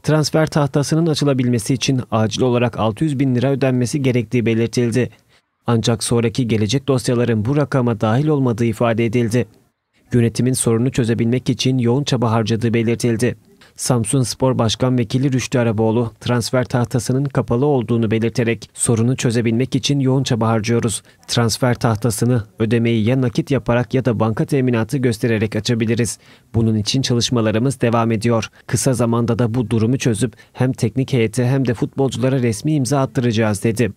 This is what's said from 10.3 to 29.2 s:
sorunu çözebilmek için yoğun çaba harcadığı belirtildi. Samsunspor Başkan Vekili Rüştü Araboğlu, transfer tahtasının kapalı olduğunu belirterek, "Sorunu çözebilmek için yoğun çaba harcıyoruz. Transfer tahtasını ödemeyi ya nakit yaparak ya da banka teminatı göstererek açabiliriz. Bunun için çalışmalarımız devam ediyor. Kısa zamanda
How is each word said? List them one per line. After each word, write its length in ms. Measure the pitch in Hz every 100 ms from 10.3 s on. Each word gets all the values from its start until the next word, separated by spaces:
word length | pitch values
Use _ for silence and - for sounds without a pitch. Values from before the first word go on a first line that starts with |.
| 107 123
sorunu 380 | 131 - 113 127
çözebilmek 600 | 131 113 110 117 131 -
için 280 | 113 127 131
yoğun 260 | 117 127
çaba 260 | 143 127 120
harcadığı 440 | 113 107 113 117
belirtildi. 640 | 110 113 117 123 110 117 - _ _ - -
Samsunspor 840 | - 143 110 139 120 - 131 120
Başkan 400 | 113 - 131 127
Vekili 340 | 117 131 139
Rüştü 260 | 127 - 127
Araboğlu, 540 | 117 107 110 110 117 -
transfer 440 | - 120 - 127
tahtasının 600 | 123 123 127 123 - 131
kapalı 420 | 143 160 156 120 147
olduğunu 440 | 135 110 117 113
belirterek, 600 | 113 113 113 117 113 -
"Sorunu 420 | - - 113 117 127
çözebilmek 580 | 127 117 113 113 131
için 260 | 131 - 143
yoğun 220 | 131 131
çaba 260 | 131 120 113
harcıyoruz. 540 | 113 107 117 117 - - _ -
Transfer 460 | - 117 - 127
tahtasını 680 | 117 120 107 127 - 120 123 101 -
ödemeyi 460 | 110 117 117 117
ya 160 | 107 135
nakit 300 | 123 131 -
yaparak 440 | 131 - 120 120
ya 100 | 131
da 160 | 120 107
banka 240 | 113 107
teminatı 540 | 156 143 127 120 110 143
göstererek 580 | 127 110 123 113 107 107
açabiliriz. 640 | 104 117 110 113 120 - - - _
Bunun 220 | 117 110 110
için 260 | 98 135
çalışmalarımız 760 | 131 120 110 123 110 107 127 110
devam 320 | 120 117 113
ediyor. 380 | 110 117 117 107 - -
Kısa 280 | - 135
zamanda 440 | 120 120 117